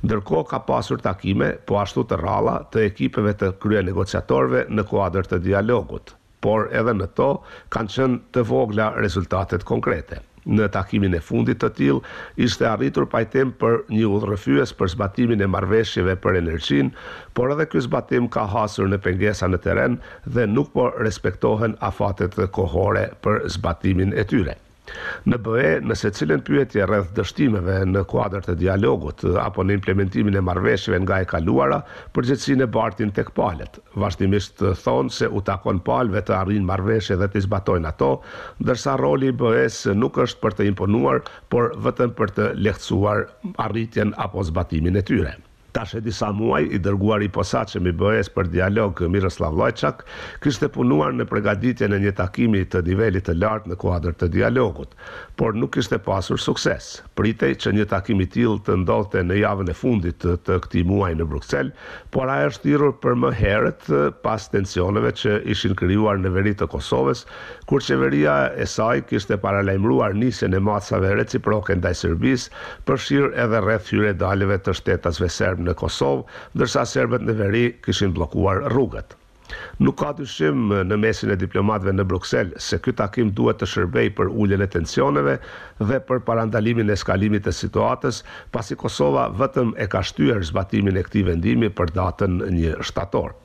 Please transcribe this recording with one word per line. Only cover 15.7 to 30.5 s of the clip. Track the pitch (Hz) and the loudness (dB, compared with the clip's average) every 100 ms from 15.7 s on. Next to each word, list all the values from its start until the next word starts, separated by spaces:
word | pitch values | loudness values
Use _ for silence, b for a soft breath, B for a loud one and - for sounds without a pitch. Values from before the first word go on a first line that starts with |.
| 110 110 - 92 92 | 2 2 0 0 0
për | 101 92 | 0 0
energjinë, | 82 82 - 143 135 B B B B - | 0 -4 0 0 0 B B B B -2
por | 123 | 0
edhe | 147 156 | 0 0
ky | 160 123 | -2 0
zbatim | 131 110 127 120 | -4 0 0 0
ka | 131 107 | -2 -2
hasur | 110 107 - 98 | 0 -2 0 0
në | 101 98 | 0 0
pengesa | 92 104 101 92 | 0 0 0 0
në | 90 | 0
terren | - 92 127 120 B B - | 0 0 0 -2 B B -4
dhe | 123 113 | 0 2
nuk | 113 147 | 2 0
po | - 123 - | 0 0 0
respektohen | 110 101 110 101 123 107 113 104 104 | -2 -2 -4 0 0 2 0 -2 -4
afatet | - 101 98 90 - 98 - | -2 -2 0 -2 0 -2 0
kohore | 92 85 98 101 101 - | 0 2 2 0 -2 -2
për | - 107 - | 0 0 -2
zbatimin | 90 85 85 95 92 95 - | -4 -4 -2 0 2 2 0
e | 101 | 0
tyre. | 123 78 - _ _ B B B B - | 0 0 -4 _ _ B B B B -2
Në | 120 | 0
B | 113 113 | 0 2
E, | 151 151 - | 2 2 0
nëse | 107 104 | 0 -2
cilën | 101 151 151 | -2 0 0
pyetje | - 143 131 104 | 2 2 2 2
rreth | 92 104 98 107 | 2 2 0 -2
dështimeve | 101 - 143 104 87 95 95 | -4 0 2 2 0 0 2
në | 95 95 | 0 0
kuadër | - 107 101 | 0 -2 -4
të | - 85 | -4 0
dialogut | 90 95 120 127 73 - - 92 | 2 2 2 0 -2 -2 0 0
apo | 113 101 | 0 0
në | 95 101 | 0 0
implementimin | 98 98 98 117 104 98 | 2 2 2 2 2 2
e | |
marrëveshjeve | 92 | 0